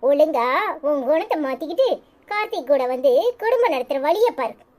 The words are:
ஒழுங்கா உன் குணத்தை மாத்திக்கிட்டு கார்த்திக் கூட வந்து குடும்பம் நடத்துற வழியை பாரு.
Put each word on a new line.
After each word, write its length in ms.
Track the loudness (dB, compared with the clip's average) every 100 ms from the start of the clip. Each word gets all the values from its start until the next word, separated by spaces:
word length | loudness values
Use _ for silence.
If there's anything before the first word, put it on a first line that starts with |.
ஒழுங்கா 460 | 2 2 2 2 0 0 -2 -4
உன் 220 | -2 -2
குணத்தை 340 | 2 0 0 -4
மாத்திக்கிட்டு 480 | -2 -6 -8 0 0 0 _ _ _
கார்த்திக் 400 | -6 -4 -6 0
கூட 200 | 0 0
வந்து 460 | 0 2 4 2 -2
குடும்பம் 360 | -2 2 2
நடத்துற 260 | 0 -2 -4
வழியை 320 | 0 2 0
பாரு. 220 | 0 -8 -8 _